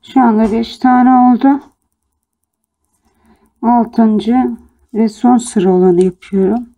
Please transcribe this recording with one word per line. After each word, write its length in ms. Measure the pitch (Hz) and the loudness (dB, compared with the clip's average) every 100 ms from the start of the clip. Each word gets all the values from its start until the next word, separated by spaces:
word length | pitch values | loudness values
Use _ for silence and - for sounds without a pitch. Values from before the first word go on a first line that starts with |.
| - | -2
Şu 80 | 269 | 0
anda 320 | 233 214 220 | 0 0 -2
beş 260 | 226 233 - | -4 -6 -4
tane 320 | 254 254 254 | 0 2 2
oldu. 500 | 254 247 240 269 285 - _ _ _ _ _ _ _ _ _ _ _ _ _ _ _ _ _ _ _ | 4 2 2 0 -2 -8 _ _ _ _ _ _ _ _ _ _ _ _ _ _ _ _ _ _ _
Altıncı 920 | 226 240 226 - 220 214 214 254 247 226 _ _ _ | -2 0 -2 -2 0 0 -2 -2 -2 -8 _ _ _
ve 140 | 214 220 | -4 -4
son 280 | - 240 247 | -2 0 0
sıra 340 | - 214 185 | -2 -2 0
olanı 340 | 180 185 175 | 2 2 2
yapıyorum. 640 | 185 - - 196 190 233 240 | -2 -4 -8 -4 -2 -4 -10